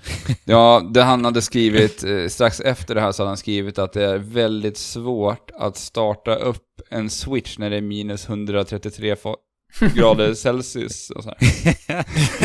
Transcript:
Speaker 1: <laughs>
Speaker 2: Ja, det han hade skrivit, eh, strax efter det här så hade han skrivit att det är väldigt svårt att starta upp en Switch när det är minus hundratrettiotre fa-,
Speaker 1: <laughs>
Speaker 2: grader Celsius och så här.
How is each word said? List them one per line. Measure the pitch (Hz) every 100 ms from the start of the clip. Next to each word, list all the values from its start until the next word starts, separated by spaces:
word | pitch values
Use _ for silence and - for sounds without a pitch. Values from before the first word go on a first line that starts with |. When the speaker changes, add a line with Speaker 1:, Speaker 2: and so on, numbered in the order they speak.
| - -
Speaker 1:
<laughs> | - 117
Speaker 2:
Ja, | - 113 117 117 90
det | 120
han | 127 127 120
hade | 120
skrivit, | - 123 110 107 107 -
eh, | 95 101 87
strax | - 117 -
efter | 131 123 - 110
det |
här | 104
så | 98
hade | 98
han | 98
skrivit | - 101 98 101
att | 95
det | 104 101
är | 98
väldigt | 104 120 113 107 104 104
svårt | - 120 120 120 101 104 - 311
att | 104 -
starta | - - 107 104 - 110
upp | 123 117 _ - -
en | 117 107
Switch | - - 131 - -
när | 104
det | 104
är |
minus | 104 104 104 101 -
hundratrettiotre | 104 104 101 95 101 107 - 107 101
fa-, | 110 110 _ _
Speaker 1:
<laughs> | _ - 107 113
Speaker 2:
grader | 113 107 107
Celsius | 113 127 127 123 123 110 107 -
och | -
så | 107
här. | - 123 - 165 - - 175 - 156 143 -